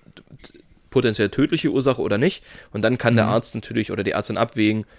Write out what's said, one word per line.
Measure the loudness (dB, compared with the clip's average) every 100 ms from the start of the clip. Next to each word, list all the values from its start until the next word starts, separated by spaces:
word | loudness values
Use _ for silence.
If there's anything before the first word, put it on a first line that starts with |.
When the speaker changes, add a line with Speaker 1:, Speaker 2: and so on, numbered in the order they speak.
| -20 -20 -20 -20 -20 -20 _ _ _
Speaker 1:
potenziell | 0 2 2 0
tödliche | 2 0 0 0
Ursache | 0 0 0
oder | -2 0
nicht. | 0 -2 -12 -20 -12
Und | -2
dann | 0 0
kann | 2 4
der | 4
Speaker 2:
Mhm. |
Speaker 1:
Arzt | 0 -2
natürlich | -8 -6 -4 -2
oder | -4
die | -2
Ärztin | -2 -4 -2
abwägen, | -2 2 0 0 -6